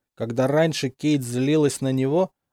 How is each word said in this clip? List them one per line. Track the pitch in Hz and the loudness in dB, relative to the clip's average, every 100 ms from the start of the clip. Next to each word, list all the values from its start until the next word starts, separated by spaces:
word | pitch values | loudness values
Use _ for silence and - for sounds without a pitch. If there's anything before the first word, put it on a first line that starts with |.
| _ | _
Когда | - 113 117 131 | -10 -6 -2 0
раньше | 147 165 151 135 | 2 2 0 -6
Кейт | - 151 151 | -4 -2 0
злилась | 123 123 135 156 147 - | -2 -2 2 2 2 0
на | 135 | -2
него, | 131 131 156 185 _ _ | 0 0 0 -2 _ _